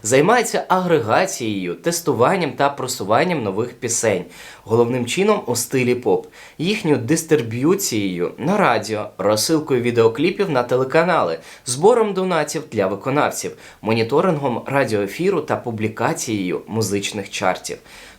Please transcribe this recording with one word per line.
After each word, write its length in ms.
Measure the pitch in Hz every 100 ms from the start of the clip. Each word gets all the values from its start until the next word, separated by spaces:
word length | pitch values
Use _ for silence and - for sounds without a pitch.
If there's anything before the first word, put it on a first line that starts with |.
Займається 640 | 110 131 170 247 208 196 -
агрегацією, 1080 | 185 180 156 107 135 190 - 113 98 87 85
тестуванням 760 | 170 170 - 117 131 190 156
та 180 | 113 139
просуванням 760 | 147 127 - 101 117 180 160
нових 300 | 104 95 123
пісень, 520 | - 117 - 113 92 - - - -
головним 420 | - 113 117 127 117
чином 360 | 175 202 208 -
у 100 | -
стилі 400 | - 135 123 123
поп, 320 | 107 90 - - - -
їхню 400 | 165 214 165 131
дистриб'юцією 1300 | 113 165 - 156 110 120 147 196 - 110 98 87 87 -
на 200 | 139 202
радіо, 520 | 156 113 101 107 98 -
розсилкою 640 | 98 107 - 160 151 127
відеокліпів 680 | 117 120 113 135 170 196 185
на 140 | 131
телеканали, 760 | 120 127 135 160 170 160 90 82 - - -
збором 480 | 131 190 240 214
донатів 500 | 190 190 165 151 160 -
для 160 | 107 95
виконавців, 640 | 98 135 143 113 - 90 - - -
моніторингом 800 | 101 113 117 143 190 151 139 117 -
радіоефіру 760 | 135 123 107 98 - 180 180
та 140 | - 107
публікацією 1040 | 123 110 110 110 123 165 - 107 90 76 -
музичних 640 | 110 101 101 98 107 95
чартів. 480 | - 95 87 - - - - -